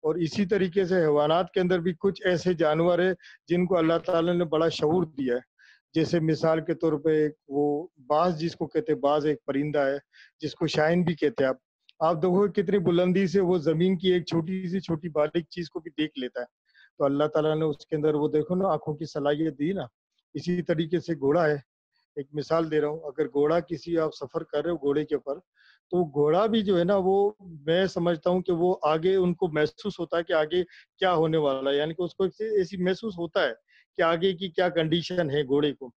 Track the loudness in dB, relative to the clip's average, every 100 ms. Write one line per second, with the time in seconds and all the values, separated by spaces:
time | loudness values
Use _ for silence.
0 | -2 -2 -2 -2 0 0 0 0 0 2
1 | 4 2 4 2 0 0 0 0 0 -2
2 | -2 -2 -2 0 0 2 2 2 2 2
3 | 2 -2 -10 -20 _ 0 2 2 2 2
4 | 2 0 2 0 0 2 0 0 0 2
5 | -2 -4 -2 -2 -6 _ -20 _ _ -2
6 | 0 2 2 2 2 0 -2 -2 0 0
7 | 2 2 0 -2 _ -2 0 -2 -6 _
8 | -2 2 2 0 -6 -6 -4 -4 -2 0
9 | 2 2 0 -2 -2 -4 -2 0 -2 -4
10 | _ -20 -20 _ -12 -4 -2 2 2 2
11 | 0 0 -2 0 -2 -2 _ _ _ _
12 | -2 0 2 2 2 0 0 0 2 2
13 | 2 2 2 2 2 2 0 2 2 2
14 | 2 0 0 -2 -2 -6 -4 -6 -4 -6
15 | -4 -2 0 -2 -6 -10 -10 -10 -12 -6
16 | -6 -4 -8 -8 -12 _ _ _ _ _
17 | 0 2 0 0 0 0 -2 -4 -6 -2
18 | 0 0 0 0 -2 -2 0 -2 -4 -8
19 | -8 -4 -2 0 -2 -2 -4 -4 -8 _
20 | _ _ _ -10 -4 -4 -2 -2 0 -4
21 | -4 -2 0 2 2 0 -8 _ _ _
22 | _ -14 -10 -8 -2 -2 0 0 -2 -4
23 | -10 -6 -2 0 2 2 -2 -10 -4 -2
24 | -2 -4 -8 -8 -4 -4 -2 -2 0 0
25 | 0 -4 -4 -10 _ _ _ _ _ -2
26 | 0 2 2 4 2 2 2 2 2 2
27 | 2 2 2 -2 -18 -12 -2 0 0 0
28 | -2 0 0 0 0 0 2 2 0 2
29 | 2 2 0 0 -2 0 -2 -2 -10 -8
30 | -4 -4 0 0 0 -2 -4 -10 -20 _
31 | 0 2 2 2 0 0 0 0 -2 -4
32 | -8 -2 -4 -2 -2 -2 -2 -2 -2 -2
33 | -6 -8 -4 0 -2 -2 _ _ _ 0
34 | 0 2 0 -2 -4 0 0 2 0 0
35 | -2 -2 -2 -2 0 2 2 -2 -14